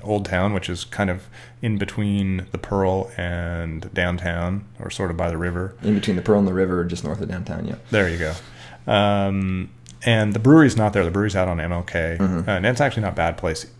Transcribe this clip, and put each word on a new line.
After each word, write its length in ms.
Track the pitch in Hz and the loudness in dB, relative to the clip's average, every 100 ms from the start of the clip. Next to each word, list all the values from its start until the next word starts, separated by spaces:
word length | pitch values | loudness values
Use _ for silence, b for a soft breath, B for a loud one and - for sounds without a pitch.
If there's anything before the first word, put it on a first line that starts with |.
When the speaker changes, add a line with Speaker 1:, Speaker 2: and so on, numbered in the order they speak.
Speaker 1:
Old 200 | 98 104 | -4 -4
Town, 280 | 98 90 98 | -2 0 0
which 180 | 98 - | -2 -4
is 140 | 90 | -8
kind 260 | - - 98 | -8 -2 -2
of 180 | 87 - B B B | -2 -8 B B B
in 160 | 117 104 | -4 -2
between 680 | 98 - 104 101 95 92 92 | -4 -2 0 0 0 -2 -4
the 60 | 95 | -10
Pearl 520 | - 98 95 95 92 - | -2 0 2 0 -2 -6
and 760 | 87 87 85 85 82 80 78 | -4 -4 -4 -6 -6 -8 -6
downtown, 720 | - 87 87 87 85 87 98 - - | -2 0 -2 -4 -4 -2 -4 -8 -14
or 100 | - | -12
sort 220 | - 92 | -6 -4
of 60 | 85 | -2
by 140 | 85 | -2
the 60 | 82 | -2
river. 380 | 87 87 92 - | -4 -4 -6 -4
Speaker 2:
In 140 | - 104 | 0 0
between 180 | 107 | 0
the 80 | 90 | -2
Pearl 160 | 87 104 | 4 4
and 80 | 98 | 4
the 80 | |
river, 300 | 92 95 90 | 2 0 0
just 180 | 87 87 | -2 -4
north 180 | - 78 | -6 -6
of 80 | - | -6
downtown, 380 | 90 - 85 82 | -6 -6 -8 -8
yeah. 80 | - - | -10 -2
Speaker 1:
There 180 | 107 92 | 2 2
you 100 | 85 | 0
go. 160 | 80 80 - B B B - | -4 -6 -12 B B B 0
Um, 840 | 107 101 101 98 98 95 92 - - - - | 2 4 2 0 0 -2 -4 -6 -14 -20 -4
and 280 | - 113 107 | 2 4 4
the 60 | 107 | 2
brewery's 380 | 113 156 143 117 | 8 10 8 6
not 160 | 107 | 2
there. 120 | 101 | 4
The 60 | 85 | 2
brewery's 240 | 92 104 | 2 0
out 140 | 95 92 | 2 0
on 100 | 85 | 0
M 140 | 80 | -2
L 100 | 87 | -4
K. 360 | 87 87 82 82 | -2 -2 -2 0
Speaker 2:
Mm-hmm. 280 | 95 87 90 | 0 0 0
Speaker 1:
Uh, 40 | |
and 140 | 95 101 | 0 0
it's 140 | 123 | 2
actually 220 | 143 117 | 0 0
not 120 | 101 | -4
a 20 | 85 | 0
bad 200 | 82 85 | -2 0
place 300 | 90 120 - - | -4 -4 -8 -20